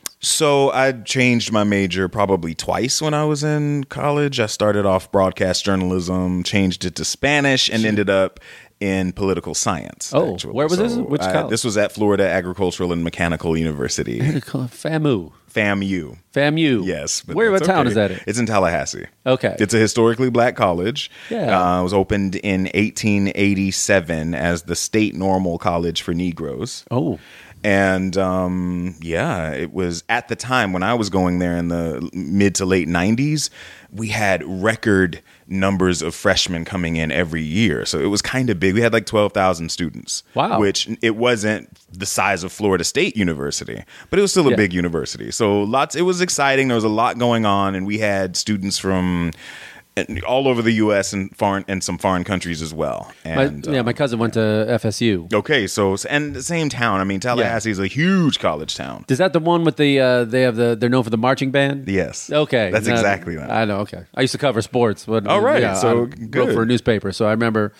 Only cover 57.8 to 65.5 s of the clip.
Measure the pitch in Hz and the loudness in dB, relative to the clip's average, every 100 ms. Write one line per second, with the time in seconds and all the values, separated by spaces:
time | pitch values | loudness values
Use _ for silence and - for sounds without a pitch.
57.8 | 95 131 170 190 156 - 92 78 78 - | -2 0 2 4 2 2 0 -2 -6 -8
58.8 | 67 53 - 131 185 175 160 170 165 - | -8 -10 -4 0 2 2 2 2 2 2
59.8 | 147 139 127 123 117 127 127 113 120 113 | 2 4 4 4 2 2 2 4 2 2
60.8 | 120 127 113 113 123 135 135 139 139 139 | 2 2 2 2 2 2 0 0 0 -2
61.8 | 127 95 82 - - 147 151 127 101 104 | -2 0 0 -4 -2 0 2 2 2 0
62.8 | 110 117 101 98 87 80 71 110 110 101 | 2 2 2 0 -4 -8 -2 0 0 0
63.8 | 104 90 90 - 131 123 143 113 - 123 | -4 -8 -12 -2 -2 0 -2 0 -2 0
64.8 | 120 95 - 110 104 180 233 | 0 0 -2 -2 2 2 2